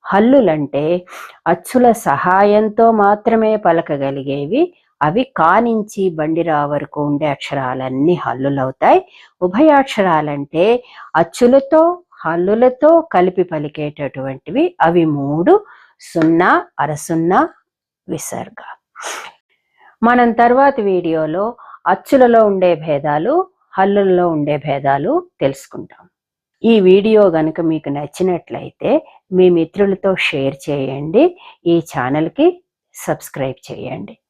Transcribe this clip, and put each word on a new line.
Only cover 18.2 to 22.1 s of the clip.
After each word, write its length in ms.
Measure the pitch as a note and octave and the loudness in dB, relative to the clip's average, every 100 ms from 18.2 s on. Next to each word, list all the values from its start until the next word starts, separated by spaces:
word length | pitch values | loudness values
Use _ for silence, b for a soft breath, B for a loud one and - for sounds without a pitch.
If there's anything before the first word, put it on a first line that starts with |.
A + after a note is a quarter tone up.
| - A#2+ A2+ - - - _ B B B B B _ _ _ _ _ _ | -10 -12 -12 -18 -20 -20 _ B B B B B _ _ _ _ _ _
మనం 260 | A3+ B3 A#3+ | 0 2 2
తర్వాతి 500 | A3+ A#3+ B3 C#4 C4+ | 2 2 4 2 0
వీడియోలో 640 | G3+ F#3 E3 D#3+ D#3 E3+ G#3+ A#3+ B B - | -2 -2 -2 -4 -4 -4 -6 -8 B B -4
అచ్చులలో 540 | F#3+ - | -4 0